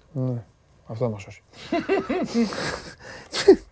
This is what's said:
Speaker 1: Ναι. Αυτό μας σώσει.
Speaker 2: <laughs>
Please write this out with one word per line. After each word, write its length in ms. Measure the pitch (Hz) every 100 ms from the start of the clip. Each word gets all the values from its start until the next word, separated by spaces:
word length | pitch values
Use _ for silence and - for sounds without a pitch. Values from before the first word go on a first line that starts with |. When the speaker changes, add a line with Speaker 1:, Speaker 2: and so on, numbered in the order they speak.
| -
Speaker 1:
Ναι. 300 | 131 127 117 - _ _ _ -
Αυτό 240 | 113 123
μας 120 | 104
σώσει. 200 | 101 -
Speaker 2:
<laughs> 40 | - - - 339 - 381 - 359 277 233 214 - - - - - - - - - - 320 -